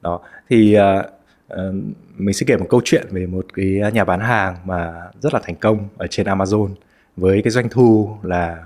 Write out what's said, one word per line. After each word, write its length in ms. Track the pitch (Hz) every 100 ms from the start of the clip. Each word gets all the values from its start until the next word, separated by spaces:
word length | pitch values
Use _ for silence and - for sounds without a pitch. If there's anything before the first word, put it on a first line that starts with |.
Đó. 180 | 85 87 - - _
Thì, 260 | 120 107
ờ, 360 | 104 98 98 - _ _ _ _
ờ, 240 | - 95 95 104 104 - -
mình 180 | 98
sẽ 120 | 98 -
kể 100 | 123
một 100 | 90
câu 120 | 127
chuyện 220 | 117 160 -
về 160 | 92 90
một 200 | 92 92
cái 260 | - 95 98 104
nhà 120 | 110
bán 160 | 95 90
hàng 360 | 110 117 95 90
mà 380 | 90 90 85 82 87 -
rất 140 | 131
là 60 | 135
thành 120 | - 87
công 320 | 107 107 101 -
ở 80 | 92
trên 200 | - 98
Amazon 420 | 98 98 107 101 95 _ _ _ -
với 260 | 92 98
cái 80 | 107
doanh 180 | 117 117
thu 480 | 123 123 110 101 104
là 400 | 92 90 87 85